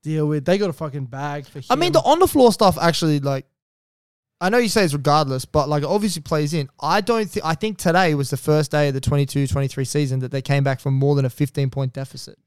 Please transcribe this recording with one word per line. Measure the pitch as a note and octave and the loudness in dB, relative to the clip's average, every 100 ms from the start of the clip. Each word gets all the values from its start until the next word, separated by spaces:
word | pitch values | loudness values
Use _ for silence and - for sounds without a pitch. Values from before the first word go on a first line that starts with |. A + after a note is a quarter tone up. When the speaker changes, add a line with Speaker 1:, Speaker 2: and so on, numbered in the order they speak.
Speaker 1:
deal | D3+ D#3 D3+ | -4 -2 0
with. | D3+ C#3 | 0 0
They | G3 | 0
got | G3+ | 0
a | |
fucking | D#3 D#3 C#3 B2+ | -4 -10 -10 -10
bag | C3+ D3 D3 C#3 | -10 -10 -10 -12
for | D3 | -18
him. | - | -2
Speaker 2:
I | C4+ | 0
mean, | F4 | 2
the | D3 | 2
on-the-floor | - D#4+ F#4 D4+ B3 | 4 4 4 6 4
stuff | G3 G3+ D#3 | 6 2 4
actually, | E3+ D#3 D#3+ D3 | 0 2 0 0
like, | C#3 C3+ - _ _ _ _ _ _ _ _ _ | 0 -6 -8 _ _ _ _ _ _ _ _ _
I | F3+ | 0
know | A#3+ | 2
you | A#3 | 2
say | A3 | 2
it's | F#3 | 2
regardless, | C#3+ C3+ D3 D3 C3 - | 0 2 2 2 -4 -2
but, | D3+ C#3+ | -2 0
like, | D3+ | -2
it | C#3+ | 0
obviously | G3+ G#3 E3 | -2 -2 -4
plays | C#3+ D#3 D3 | -4 -2 -2
in. | D#3+ C3+ _ | -4 -6 _
I | D3 F#3+ | 0 0
don't | G#3 A3+ G#3 | 2 0 0
thi-, | G#3 | -4
I | D#3 D#3+ | -4 -4
think | A3 G3+ | -4 -2
today | F3+ E3+ F3+ D3 | 2 4 4 2
was | C3+ | -2
the | C#3 | -4
first | - D3+ D3+ | 0 0 2
day | D3+ C#3+ | 0 0
of | |
the | C3+ | 0
twenty-two | - C#3+ C#3+ D3 C3+ | -2 0 0 0 -2
twenty-three | C#3 C3+ - C3 | -2 -4 -4 -4
season | D3 C#3+ C3 | -2 0 -2
that | B2+ | -4
they | C#3 | -6
came | C3+ C#3+ | 0 0
back | C#3 C3 | 2 -2
from | C#3+ | -2
more | C3+ C#3 C#3+ | 0 2 2
than | |
a | C3 | 0
fifteen | - C#3+ - C#3 | -2 -4 -2 -4
point | C3+ C3 | -2 -6
deficit. | C3+ C3+ C3+ - - | -6 -12 -14 -18 -20